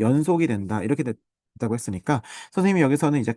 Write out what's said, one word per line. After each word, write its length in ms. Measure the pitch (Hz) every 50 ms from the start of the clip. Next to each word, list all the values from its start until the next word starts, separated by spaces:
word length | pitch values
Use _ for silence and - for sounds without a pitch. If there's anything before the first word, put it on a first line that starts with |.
연속이 460 | 107 113 135 147 151 185 175 165 165
된다. 360 | 143 113 101 98 92 107 107 90
이렇게 200 | 110 143 160 -
됐다고 720 | 123 110 - _ _ _ _ _ _ _ - 123 107 113
했으니까 480 | 120 - 107 98 90 - - 147 113 - - - - - - -
선생님이 280 | 190 185 196 196 180
여기서는 400 | 147 131 143 147 165 147 147 139
이제 140 | 110 113 113